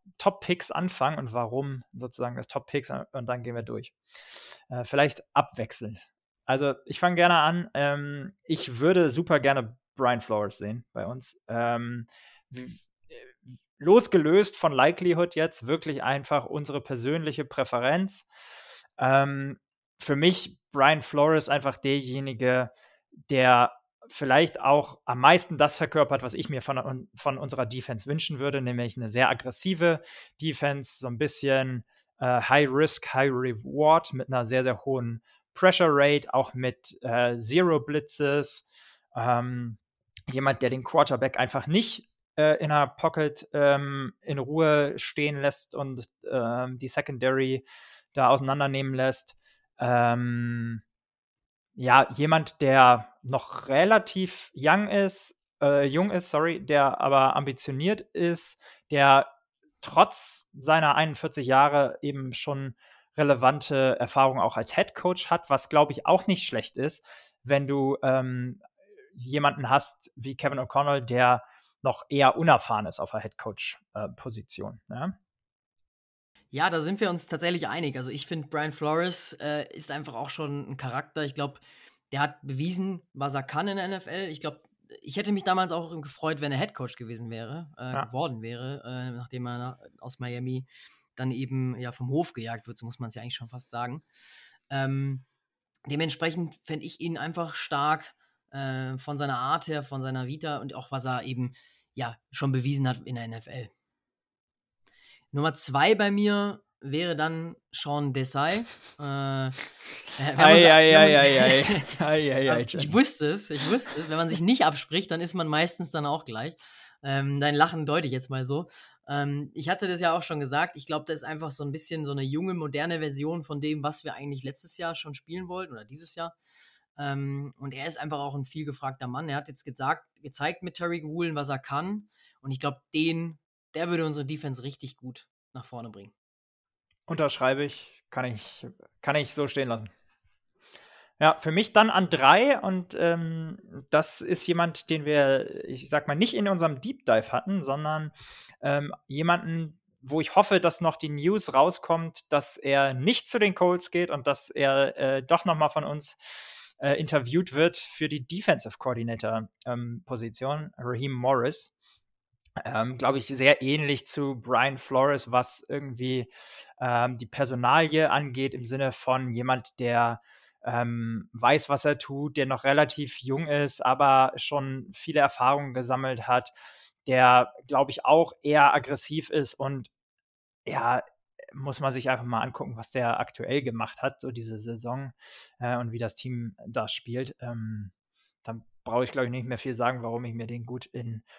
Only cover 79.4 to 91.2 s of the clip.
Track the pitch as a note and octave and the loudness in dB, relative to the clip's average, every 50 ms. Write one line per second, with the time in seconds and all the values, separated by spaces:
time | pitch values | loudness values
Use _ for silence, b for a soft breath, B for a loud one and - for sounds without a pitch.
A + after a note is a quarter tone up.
79.4 | - D3+ D3+ D3 - - - - D3+ - C#3 D3+ D3 D3+ A#2+ A2+ - C3+ - - | -6 -6 -4 -4 -6 -8 -12 -12 -10 -8 -8 -8 -8 -10 -10 -10 -10 -8 -8 -8
80.4 | D#3 C#3+ C#3+ C#3+ - - C3+ C3 C3+ B2+ A#2 C#3 - - _ D#3 D3+ C#3 C3+ D3 | -8 -6 -6 -8 -8 -10 -12 -10 -10 -8 -8 -8 -10 -8 _ -6 -6 -6 -6 -6
81.4 | C#3+ C#3 - _ b b b b b b b b b _ C#3 C#3 D3 C#3+ - - | -8 -8 -8 _ b b b b b b b b b _ -4 -2 -2 -4 -4 -10
82.4 | - C#3 C3+ C3 D#3 F3+ F3+ F#3 F#3+ G3 F#3 E3+ - _ _ C3+ C#3 C#3 C#3 C#3 | -12 -8 -6 -4 -4 -4 -4 -4 -4 -4 -6 -8 -12 _ _ -6 -6 -4 -4 -6
83.4 | C3 - C#3 D3+ F#3 G3+ G3 G3 F3+ F#3+ G3 F#3 F#3 - E3 F#3 G3 E3+ D#3 - | -6 -6 -6 -4 -4 -4 -4 -4 -6 -6 -8 -8 -10 -10 -10 -8 -8 -8 -10 -8
84.4 | - D3+ D3+ - _ _ _ _ _ _ - - - C#3+ C3+ G3 G#3 G3+ G#3 F#3+ | -10 -10 -10 -10 _ _ _ _ _ _ -20 -18 -16 -10 -8 -6 -2 -2 -2 -2
85.4 | - F#3 F#3 F#3 F#3 E3+ E3 E3+ E3 D#3+ E3+ D#3+ D3 C#3 - - - D#3 D#3+ C#3 | 0 0 0 0 0 -2 -4 -6 -6 -8 -10 -12 -12 -14 -12 -6 -4 -4 -4 -4
86.4 | D3 C#3+ C#3 C3 F#3+ G3+ - - B2+ A#2+ - - A#2+ A2 A#2 A2+ A#2+ A2+ A#2 A2+ | -4 -4 -2 -2 -4 -4 -6 -10 -10 -10 -10 -14 -14 -14 -12 -12 -12 -12 -10 -10
87.4 | A#2 A2 C#3 E3+ E3+ C#3+ - - B2 B2+ B2+ C3+ - A2+ B2 C3 E3 D3 A#2+ A2 | -10 -10 -12 -12 -14 -16 -16 -14 -12 -8 -6 -6 -6 -6 -6 -6 -6 -6 -6 -10
88.4 | A2 A#2 A#2+ A#2+ B2+ C3 C#3+ C3 - B2 B2+ B2+ B2+ B2+ A#2+ A#2+ B2 - C3 B2 | -10 -12 -12 -10 -10 -10 -10 -12 -12 -12 -10 -10 -10 -10 -10 -12 -14 -12 -10 -8
89.4 | B2 B2 A#2+ A#2+ B2 B2+ - - - - _ _ - B2+ - - B2+ B2 A#2+ B2 | -8 -8 -8 -8 -8 -10 -12 -14 -20 -20 _ _ -16 -16 -12 -10 -10 -8 -8 -8
90.4 | B2+ B2+ B2+ C3 C3 b b b b b b b b b _ - | -6 -6 -6 -8 -8 b b b b b b b b b _ -6